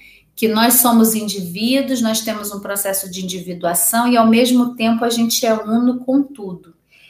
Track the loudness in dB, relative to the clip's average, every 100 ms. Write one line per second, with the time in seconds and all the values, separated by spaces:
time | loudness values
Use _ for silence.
0 | -20 _ _ -4 -2 2 2 4 4 4
1 | 4 2 -6 -8 -8 -4 0 0 0 -2
2 | -2 -2 -4 -8 -8 -10 -8 -6 -4 -4
3 | -6 -8 -8 -8 -10 -6 -2 0 0 2
4 | 4 4 6 6 4 4 2 0 -2 0
5 | 0 0 0 0 0 0 0 0 0 -2
6 | 0 0 0 -6 -12 -12 -16 _ _ _